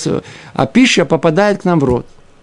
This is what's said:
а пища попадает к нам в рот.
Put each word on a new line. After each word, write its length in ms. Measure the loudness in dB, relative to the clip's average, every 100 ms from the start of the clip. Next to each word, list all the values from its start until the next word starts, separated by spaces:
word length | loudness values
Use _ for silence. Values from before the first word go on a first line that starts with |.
| -2 -6 -8 -18 -10
а 120 | -4 0
пища 380 | 2 2 2
попадает 580 | 0 0 0 0 0 0
к 20 |
нам 160 | 0 0
в 40 |
рот. 220 | 2 -2 -6 -18 -20 -20